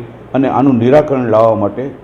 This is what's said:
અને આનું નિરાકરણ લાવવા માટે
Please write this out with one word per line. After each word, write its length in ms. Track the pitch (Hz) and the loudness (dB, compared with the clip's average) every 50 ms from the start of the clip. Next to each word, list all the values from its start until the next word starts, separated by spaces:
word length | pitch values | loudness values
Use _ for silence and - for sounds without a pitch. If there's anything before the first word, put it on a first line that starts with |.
| 120 - - - - - - | -6 -12 -18 -20 -14 -6 -4
અને 140 | 127 135 127 | -2 -2 0
આનું 300 | - 117 135 143 127 113 | 0 0 2 2 2 2
નિરાકરણ 500 | 113 123 143 151 151 - 143 131 123 113 | 2 2 4 2 2 2 -2 -4 -2 0
લાવવા 260 | 107 110 113 113 110 | 2 2 2 2 2
માટે 360 | 104 104 101 101 117 131 143 - - | 0 -2 -4 -4 -6 -10 -10 -12 -16